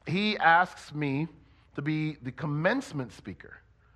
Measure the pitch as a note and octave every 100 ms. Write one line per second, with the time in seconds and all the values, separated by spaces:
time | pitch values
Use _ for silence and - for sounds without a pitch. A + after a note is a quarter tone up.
0 | - F3+ G#3+ G#3 D#3+ E3+ F3+ - - D3
1 | C#3+ C3+ E3 - - _ _ - D3 D#3
2 | D#3 D3 B2+ - D3+ D3 F3+ C4 - D3+
3 | A#2 - G2+ F2 - - _ _ _